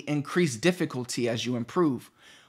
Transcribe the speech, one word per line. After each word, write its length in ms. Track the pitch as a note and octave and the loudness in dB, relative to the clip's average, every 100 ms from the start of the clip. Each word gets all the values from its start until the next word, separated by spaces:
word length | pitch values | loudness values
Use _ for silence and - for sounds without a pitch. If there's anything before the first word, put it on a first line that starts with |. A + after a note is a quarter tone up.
| - | 0
increase 480 | D3 C#3 F3+ E3+ A2 | -2 0 2 2 2
difficulty 720 | E3+ F3+ D#3+ B2+ A#2+ - A#2+ | 2 2 -2 -4 -6 -2 0
as 180 | A#2 A2+ | 0 -2
you 80 | |
improve. 560 | B2 A#2+ F3+ D#3+ A#2 - _ - - | -4 -2 2 2 2 -6 _ -20 -20